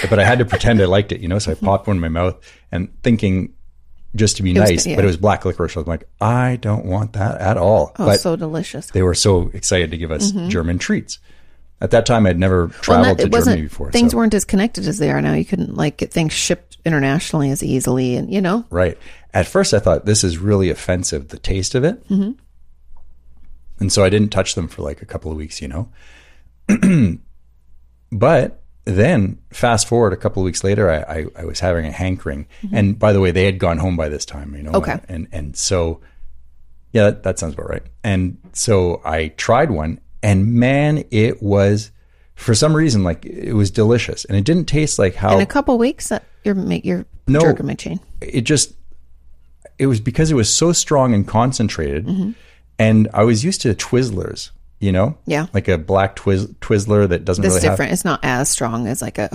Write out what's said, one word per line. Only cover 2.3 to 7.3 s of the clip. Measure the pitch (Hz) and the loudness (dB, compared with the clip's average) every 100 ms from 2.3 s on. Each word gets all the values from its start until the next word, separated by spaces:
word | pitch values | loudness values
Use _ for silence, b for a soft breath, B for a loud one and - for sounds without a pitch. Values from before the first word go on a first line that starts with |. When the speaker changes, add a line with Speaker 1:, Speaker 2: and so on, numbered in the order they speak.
| - b b b | -4 b b b
Speaker 1:
and | 87 98 - | -6 -6 -4
thinking | 127 110 101 92 - - - - - - - 104 | 0 2 2 0 -4 -10 -20 -20 -20 -20 -8 0
just | 107 - | 0 0
to | |
be | 92 | 0
Speaker 2:
It | 90 | 2
was | 104 | 2
Speaker 1:
nice, | 85 | 0
Speaker 2:
good, | - | 0
yeah. | 151 | 0
Speaker 1:
but | 98 | 0
it | |
was | 82 | 2
black | 104 92 95 | 0 0 -2
licorice. | - 82 87 | -4 -6 -6
I | |
was | 80 | -6
like, | 82 - - | -8 -10 -6
"I | 107 120 127 123 | -2 0 -2 -2
don't | 110 107 98 | -2 -4 -2
want | 95 107 | -4 -4
that | 104 101 | -4 -4